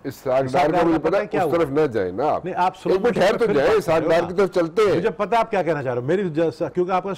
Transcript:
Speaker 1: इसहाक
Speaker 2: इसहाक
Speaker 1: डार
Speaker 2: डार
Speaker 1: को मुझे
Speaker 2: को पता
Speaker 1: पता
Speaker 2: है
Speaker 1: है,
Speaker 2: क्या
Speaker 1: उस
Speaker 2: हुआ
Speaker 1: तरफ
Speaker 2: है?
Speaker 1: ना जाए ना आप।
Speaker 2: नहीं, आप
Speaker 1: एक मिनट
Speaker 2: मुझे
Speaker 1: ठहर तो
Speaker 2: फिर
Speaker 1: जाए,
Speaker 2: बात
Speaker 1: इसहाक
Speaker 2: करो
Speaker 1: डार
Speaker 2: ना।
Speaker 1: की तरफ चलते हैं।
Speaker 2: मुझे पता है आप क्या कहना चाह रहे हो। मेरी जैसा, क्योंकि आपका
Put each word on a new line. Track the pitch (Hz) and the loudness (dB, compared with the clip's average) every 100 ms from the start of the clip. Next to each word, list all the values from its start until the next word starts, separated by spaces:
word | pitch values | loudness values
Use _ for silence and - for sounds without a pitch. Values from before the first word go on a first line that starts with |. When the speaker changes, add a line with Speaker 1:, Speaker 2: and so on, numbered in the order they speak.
| 135 | -12
Speaker 1:
इसहाक | - 135 131 135 | -8 0 0 2
Speaker 2:
इसहाक | 131 | 2
Speaker 1:
डार | 147 | 2
Speaker 2:
डार | 175 | 2
Speaker 1:
को | 170 | 2
मुझे | 160 | 2
Speaker 2:
को | |
पता | 156 | 0
Speaker 1:
पता | 202 | -2
Speaker 2:
है | |
Speaker 1:
है, | 208 | -2
Speaker 2:
क्या | 208 170 | -2 0
Speaker 1:
उस | |
Speaker 2:
हुआ | 170 | 0
Speaker 1:
तरफ | 156 | 0
Speaker 2:
है? | 143 | 0
Speaker 1:
ना | 151 | 0
जाए | 110 92 | 0 -2
ना | 95 143 | -2 -2
आप। | 92 175 | -2 -4
Speaker 2:
नहीं, | 175 | -2
आप | 185 - | -2 -2
Speaker 1:
एक | 175 | -2
मिनट | 190 | 0
Speaker 2:
मुझे | 240 185 | 0 2
Speaker 1:
ठहर | 202 - | 0 2
तो | - | 0
Speaker 2:
फिर | 143 | 2
Speaker 1:
जाए, | 156 | 2
Speaker 2:
बात | 208 | 2
Speaker 1:
इसहाक | 165 165 | 2 0
Speaker 2:
करो | 160 | 2
Speaker 1:
डार | 170 | 0
Speaker 2:
ना। | 175 | 0
Speaker 1:
की | |
तरफ | 185 190 | 0 0
चलते | 180 165 175 | 0 0 2
हैं। | 208 165 | 2 2
Speaker 2:
मुझे | 214 | 0
पता | - 202 226 | -4 0 0
है | |
आप | 226 | 0
क्या | 190 | 0
कहना | 165 147 | 0 -2
चाह | 131 | -2
रहे | 123 | -4
हो। | 127 | -2
मेरी | 185 185 | -2 -2
जैसा, | 151 165 - 156 | 0 -2 -2 -4
क्योंकि | 175 180 | -2 0
आपका | 185 190 | -2 -4